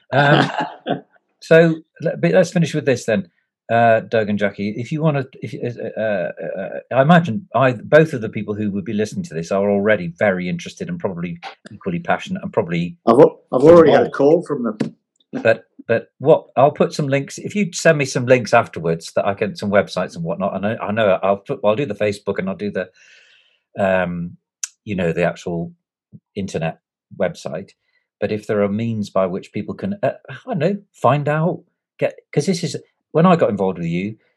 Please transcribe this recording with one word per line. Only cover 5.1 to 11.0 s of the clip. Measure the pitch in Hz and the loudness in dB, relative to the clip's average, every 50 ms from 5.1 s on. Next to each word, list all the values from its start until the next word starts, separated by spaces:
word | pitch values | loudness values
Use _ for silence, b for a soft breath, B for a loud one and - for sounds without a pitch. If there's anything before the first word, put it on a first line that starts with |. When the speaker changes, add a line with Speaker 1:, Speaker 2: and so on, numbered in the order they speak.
| 143 139 131 - - | 0 0 -4 -6 -12
Speaker 1:
if, | - - 113 - - - 120 120 | -14 -14 -12 -10 -8 -8 -8 -8
uh, | - - 110 - - | -8 -10 -10 -6 -4
uh, | 110 110 104 92 85 - - - 85 76 - 92 | -4 -2 -2 -2 -4 -6 -8 -10 -10 -10 -8 -8
uh, | 98 - - - - - 113 | -8 -8 -10 -12 -8 -4 0
I | 127 | 2
imagine | 135 151 180 170 170 117 110 101 - - - | 4 6 6 6 4 2 -4 -6 -6 -4 0
I, | 117 135 131 | 0 2 2
both | 117 107 104 104 151 156 160 160 147 | 0 -2 -2 4 6 6 6 6 0
of | 120 | -8
the | 107 107 | -8 -6
people | - 113 104 107 107 | -6 -8 -6 -6 -6
who | 104 107 104 | -4 -4 -4
would | 95 101 85 | -4 -6 -6
be | 117 110 | -4 -4
listening | 104 107 107 - 104 85 | -4 -4 -4 -4 -8 -10
to | - 76 | -8 -8
this | 82 85 - | -8 -6 -2
are | 101 95 101 104 | 0 0 2 2
already | 101 101 98 107 107 92 87 85 85 - | 2 2 4 2 2 2 0 -6 -4 0
very | 110 104 92 90 90 90 | 0 0 0 0 -4 -6
interested | 87 85 - 95 - - 95 82 | -6 -6 -8 -12 -12 -12 -10 -10
and | 87 | -10
probably | 85 | -6